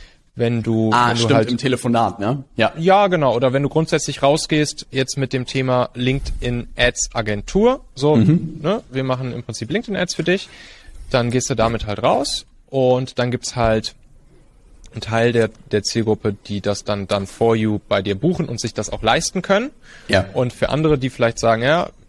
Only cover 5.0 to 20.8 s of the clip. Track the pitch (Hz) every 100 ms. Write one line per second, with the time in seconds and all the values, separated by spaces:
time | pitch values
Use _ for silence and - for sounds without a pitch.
5 | 131 - 135 131 123 135 131 127 120 123
6 | 123 135 - - 123 120 110 - 123 -
7 | - 120 107 104 - 190 233 262 - -
8 | 143 147 110 170 160 - 151 220 - 131
9 | 131 127 127 117 - 113 113 190 233 190
10 | 180 - 170 190 - - - - - -
11 | - 131 120 123 - 113 113 113 107 104
12 | 120 226 294 - - _ - 135 127 127
13 | 131 - 123 120 - 123 113 110 - -
14 | - - - - _ _ - - - 113
15 | 110 113 120 117 110 - - 107 - 117
16 | 107 107 107 101 - 101 101 101 - 101
17 | 95 101 98 - 117 113 107 104 - 104
18 | 95 101 160 180 151 120 113 - 110 -
19 | 110 139 - 190 - 202 269 - - -
20 | - 98 92 127 123 - - 139